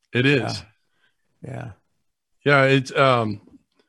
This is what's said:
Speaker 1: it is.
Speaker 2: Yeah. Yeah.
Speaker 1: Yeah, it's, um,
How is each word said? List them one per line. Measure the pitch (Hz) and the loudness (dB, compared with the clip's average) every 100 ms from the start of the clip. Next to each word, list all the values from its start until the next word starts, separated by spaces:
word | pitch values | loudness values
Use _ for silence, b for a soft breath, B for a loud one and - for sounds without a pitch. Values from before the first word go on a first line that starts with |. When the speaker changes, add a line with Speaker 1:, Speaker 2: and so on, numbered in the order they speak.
| _ | _
Speaker 1:
it | 120 135 | -2 0
is. | 143 117 107 - _ _ _ _ _ _ _ | 0 -2 -10 -14 _ _ _ _ _ _ _
Speaker 2:
Yeah. | - | -16
Yeah. | 123 120 - _ _ _ _ _ _ 139 | -14 -14 -18 _ _ _ _ _ _ 2
Speaker 1:
Yeah, | 143 135 | 2 4
it's, | 135 131 156 | 2 0 0
um, | 135 123 110 107 _ - _ _ | 2 2 -2 -8 _ -20 _ _